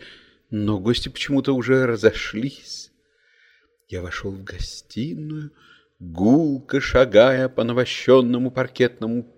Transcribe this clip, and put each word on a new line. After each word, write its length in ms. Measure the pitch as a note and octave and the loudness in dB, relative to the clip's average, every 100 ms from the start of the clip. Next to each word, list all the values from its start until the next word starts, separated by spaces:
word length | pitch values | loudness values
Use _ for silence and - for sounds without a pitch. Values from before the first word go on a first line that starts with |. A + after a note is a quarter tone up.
| - - _ _ - | -12 -20 _ _ -10
но 300 | G#2+ G#2 G2+ | -4 -2 -2
гости 280 | G2+ A#2 C3+ | 0 -2 -4
почему-то 460 | - - C#3 C3+ | -10 -4 -2 0
уже 320 | C3 A#2 C3 B2+ | -2 2 2 2
разошлись. 1080 | A2+ G#2+ - - G#2+ C#3 - - - - _ _ _ _ _ _ _ _ _ _ | 2 2 2 -8 -8 -8 -10 -18 -18 -20 _ _ _ _ _ _ _ _ _ _
Я 140 | F#2 | -12
вошёл 300 | F2 - G2+ | -10 -10 -10
в 120 | G2 | -10
гостиную, 1080 | G2 F2+ - - - G#2+ D3 E3 D3+ D3+ D3 _ _ _ _ - | -12 -10 -10 -12 -14 -8 -8 -8 -10 -10 -12 _ _ _ _ -20
гулко 840 | F2+ E2 G#2 D3 D#3 C3+ - C#3 | -12 0 4 4 2 -2 -4 -4
шагая 680 | - B2+ B2+ G2+ B2+ C3 C3 | 2 2 6 6 6 4 -2
по 160 | - | -2
навощённому 880 | A#2 A#2+ A#2+ - - C3 A#2+ B2 B2+ | -2 0 -2 0 4 6 6 0 -2
паркетному 720 | C3 B2 - A#2+ - A2 A#2+ - | -4 -4 0 -2 -2 -6 -6 -8